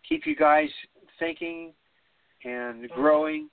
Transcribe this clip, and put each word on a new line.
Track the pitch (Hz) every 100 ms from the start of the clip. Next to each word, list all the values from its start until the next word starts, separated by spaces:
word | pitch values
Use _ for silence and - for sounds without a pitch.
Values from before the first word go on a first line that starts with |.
| -
keep | 320 311
you | 294
guys | 156 151 151 - - _ _ _
thinking | 165 160 170 165 165 _ _ _ _ _ _ _
and | 123 123 120 117 120
growing | 127 147 151 156 156 151